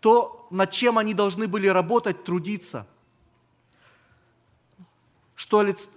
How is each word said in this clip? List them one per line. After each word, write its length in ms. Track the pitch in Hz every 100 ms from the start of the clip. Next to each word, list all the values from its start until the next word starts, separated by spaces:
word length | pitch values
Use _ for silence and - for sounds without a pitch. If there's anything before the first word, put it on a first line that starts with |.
то, 460 | 220 240 233 - -
над 200 | 180 190
чем 260 | - 247 226
они 160 | 214
должны 360 | 202 202 180 220
были 180 | 196 190
работать, 580 | 185 170 233 226 180
трудиться. 640 | - 180 165 208 - 127 101 _ _ _ _ _ _ _ _ _ _ _ _ _ _ _ _ _ _ _ - _ _ _ _
Что 240 | _ - 214
олиц-, 320 | 208 190 -